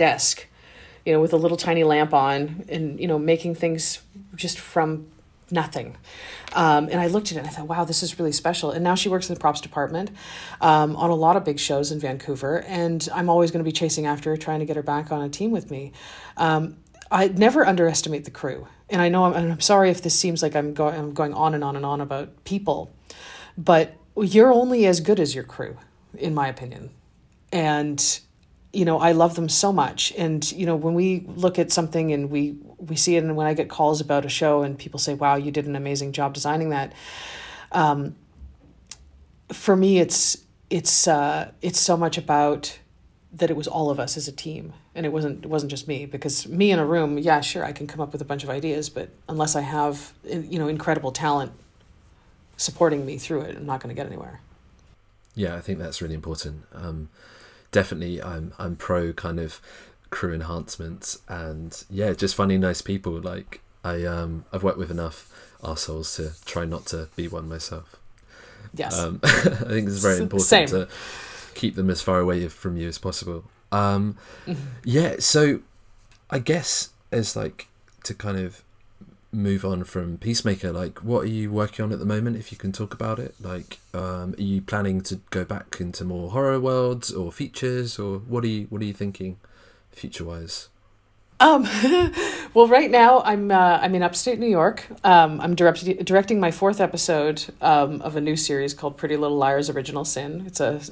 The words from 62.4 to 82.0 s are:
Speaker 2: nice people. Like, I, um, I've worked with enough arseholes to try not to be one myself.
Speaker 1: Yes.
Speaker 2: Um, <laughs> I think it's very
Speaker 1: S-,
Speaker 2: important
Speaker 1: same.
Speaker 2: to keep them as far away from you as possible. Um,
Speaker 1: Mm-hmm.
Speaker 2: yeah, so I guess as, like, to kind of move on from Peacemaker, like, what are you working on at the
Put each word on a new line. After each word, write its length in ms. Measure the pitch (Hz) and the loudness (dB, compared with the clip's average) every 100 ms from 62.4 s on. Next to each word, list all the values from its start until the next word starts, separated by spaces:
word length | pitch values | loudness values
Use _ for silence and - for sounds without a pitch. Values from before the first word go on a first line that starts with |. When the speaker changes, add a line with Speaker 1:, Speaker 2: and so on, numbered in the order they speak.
| 98 95 | 2 2
Speaker 2:
nice 200 | 92 87 | 2 -2
people. 380 | - 98 95 82 | -4 -6 -6 -8
Like, 420 | 90 92 - - _ _ | -8 -10 -14 -20 _ _
I, 200 | 90 85 | -8 -6
um, 420 | 87 85 82 82 - | -4 -4 -6 -8 -8
I've 120 | 92 | -2
worked 160 | 95 87 | -2 -2
with 100 | 85 | -4
enough 420 | 85 82 - - - - - | -6 -8 -10 -20 -20 -20 -14
arseholes 540 | 80 76 - 80 78 - | -10 -8 -6 -8 -8 -8
to 280 | 78 80 - | -8 -10 -10
try 200 | 85 82 | -6 -6
not 220 | 85 - | -6 -8
to 220 | 82 78 - | -10 -8 -8
be 120 | 85 | -8
one 200 | 85 80 | -8 -10
myself. 500 | 82 - 80 - - - - - - - - - | -10 -10 -12 -14 -20 -20 -20 -20 -20 -20 -20 -16
Speaker 1:
Yes. 240 | - - 87 | -8 -4 -2
Speaker 2:
Um, 220 | 82 92 | -4 0
<laughs> 20 | |
I 40 | 147 | 2
think 600 | - 185 - 123 110 101 | 4 2 0 -4 -2 -2
it's 100 | 101 | 0
very 160 | 101 92 | 2 2
Speaker 1:
S-, 40 | |
Speaker 2:
important 260 | 92 98 92 | 0 0 6
Speaker 1:
same. 200 | 202 151 | 6 4
Speaker 2:
to 180 | 92 92 - - - - - - | -2 -4 -10 -16 -16 -16 -16 -16
keep 220 | - 110 95 | -4 -4 0
them 140 | 95 | 0
as 120 | 87 | 0
far 180 | - 92 | 2 2
away 280 | 90 90 87 | 2 0 -2
from 300 | - 92 87 | -6 -6 -4
you 100 | 85 | -6
as 100 | - | -6
possible. 460 | 95 - 87 85 - _ - | -6 -6 -8 -10 -14 _ -4
Um, 460 | 101 101 101 104 101 - - - | 0 2 2 0 -4 -14 -14 -8
Speaker 1:
Mm-hmm. 180 | 156 139 120 123 | -8 -8 -8 0
Speaker 2:
yeah, 300 | 135 170 - | 2 2 2
so 420 | - 151 147 123 - _ - - - _ - | 2 4 4 2 -6 _ -20 -20 -20 _ -6
I 100 | 135 | -4
guess 500 | 123 165 - - - _ - | 0 0 0 -4 -4 _ -6
as, 240 | 117 110 110 | -4 -2 -4
like, 320 | 95 - - _ _ _ | -6 -10 -20 _ _ _
to 100 | - | -12
kind 240 | 107 104 95 | -8 -6 -4
of 260 | 92 - _ _ - - - - _ | -6 -10 _ _ -20 -20 -20 -20 _
move 340 | 110 101 98 98 | -2 0 0 -2
on 180 | 90 | -4
from 340 | 90 95 87 85 | -4 -6 -6 -6
Peacemaker, 520 | 113 117 110 95 92 | -4 -2 0 -2 -4
like, 320 | 85 90 - | -4 -6 -8
what 200 | 110 120 | -4 -2
are 60 | 104 | -2
you 220 | 110 104 | -4 -2
working 320 | 104 104 - | -2 -2 -4
on 80 | 107 | -4
at 80 | |
the 60 | 110 | -2